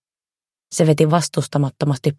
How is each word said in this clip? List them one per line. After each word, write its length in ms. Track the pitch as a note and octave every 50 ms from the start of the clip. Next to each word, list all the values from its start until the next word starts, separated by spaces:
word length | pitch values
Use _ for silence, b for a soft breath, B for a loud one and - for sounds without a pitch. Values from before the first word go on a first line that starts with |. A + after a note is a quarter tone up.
| _ _ _ _ _ _ _ _ _ _ _ _ _ _ -
Se 120 | - E3+
veti 240 | D#3 D3+ D3 D#3+ D3+
vastustamattomasti 1000 | D#3+ F3 D3+ - - D3+ C#3 - - C#3+ C#3+ C3+ - _ E3 D3 C#3 C3 - D3+ C#3+